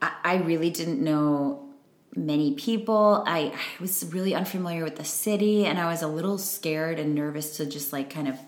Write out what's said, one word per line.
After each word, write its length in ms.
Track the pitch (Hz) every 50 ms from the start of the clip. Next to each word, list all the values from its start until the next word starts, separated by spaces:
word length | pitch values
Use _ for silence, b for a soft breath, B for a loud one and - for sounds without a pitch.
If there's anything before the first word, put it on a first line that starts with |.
| -
I, 80 | 160 - - -
I 100 | 170 180 185
really 300 | 175 165 165 160 160 170
didn't 320 | 165 - 165 170 160 - 156
know 600 | 156 151 151 147 151 147 143 139 139 139 - - - - - _ _ _ _ _ - -
many 380 | 160 160 151 147 147 151 143 139
people. 720 | - - 233 226 220 220 220 220 214 214 208 208 - 208
I, 260 | 208 170 165 147 156 -
I 260 | - - - - - 175
was 300 | 190 190 - - 170 160
really 220 | 185 185 190 165
unfamiliar 500 | 151 185 185 - 185 180 170 170 165 160
with 120 | 156 151
the 80 | - 151
city, 640 | - - - - 214 214 202 208 214 214 208 202
and 120 | 175 151 180
I 80 | 170
was 160 | 170 170 160 165
a 60 | 151
little 300 | 156 156 165 196 202 190
scared 600 | 190 - - - - 165 156 156 160 160 165 156
and 160 | 151 151 151
nervous 420 | 147 147 151 147 151 151 - - -
to 80 | 156
just, 260 | 139 - 147 143 - -
like, 180 | 139 135 139
kind 180 | - 160 147 139
of 100 | 131 - -